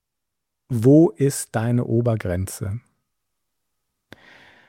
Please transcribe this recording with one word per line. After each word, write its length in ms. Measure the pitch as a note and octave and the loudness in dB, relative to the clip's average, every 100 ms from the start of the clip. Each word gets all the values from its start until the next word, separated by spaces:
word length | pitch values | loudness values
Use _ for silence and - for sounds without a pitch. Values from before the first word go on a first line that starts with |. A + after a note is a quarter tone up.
| _ _ _ _ _ _ _ | _ _ _ _ _ _ _
wo 420 | A#2+ B2+ D3+ E3+ | 0 6 6 4
ist 400 | - C#3 - - | 2 -2 -2 -8
deine 320 | A2+ A#2 A#2+ | -6 -2 -2
Obergrenze? 960 | B2 A#2 A#2+ A2 F#2 F2+ F#2+ - G2+ A2+ - _ _ _ _ _ _ _ _ _ _ _ _ - - - - _ | 0 -2 0 -2 -4 -4 -6 -8 -10 -10 -14 _ _ _ _ _ _ _ _ _ _ _ _ -20 -20 -20 -20 _